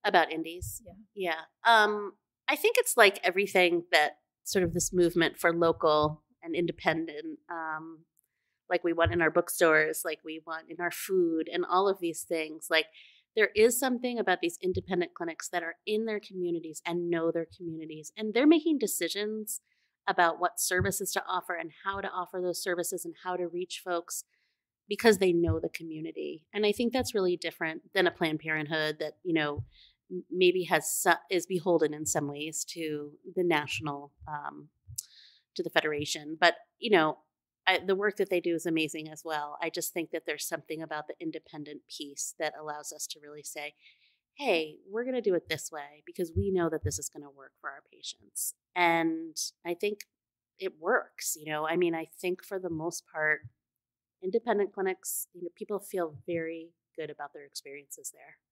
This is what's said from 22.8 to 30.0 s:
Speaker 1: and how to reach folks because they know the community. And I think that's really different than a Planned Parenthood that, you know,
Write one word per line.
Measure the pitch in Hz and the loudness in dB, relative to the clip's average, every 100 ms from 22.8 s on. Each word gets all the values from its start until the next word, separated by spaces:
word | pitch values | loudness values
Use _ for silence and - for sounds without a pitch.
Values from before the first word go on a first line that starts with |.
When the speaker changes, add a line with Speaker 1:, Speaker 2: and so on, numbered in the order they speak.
| 170 185 170 | -2 -6 -8
Speaker 1:
and | 165 | -10
how | 185 180 | -6 -4
to | 175 | -4
reach | 175 180 - 185 | -4 -8 -8 -4
folks | 175 175 - - _ _ _ _ _ _ | -4 -4 -12 -12 _ _ _ _ _ _
because | 208 233 196 | 4 4 6
they | 190 | 4
know | 170 170 160 | 4 2 0
the | 165 | -2
community. | - 165 156 160 160 147 156 _ | -8 -12 -10 -10 -8 -8 -10 _
And | 202 208 | 0 0
I | |
think | 208 233 | 2 0
that's | 254 247 | 0 -2
really | 214 185 175 | 0 0 0
different | 170 - 160 160 _ | -6 -6 -6 -6 _
than | 196 180 | 2 2
a | |
Planned | - 165 156 | 2 -2 -2
Parenthood | 160 156 147 160 151 151 | -2 -2 0 0 0 -2
that, | 156 - | -6 -6
you | 185 160 | -2 0
know, | 147 147 - _ - _ | 0 -2 -10 _ -20 _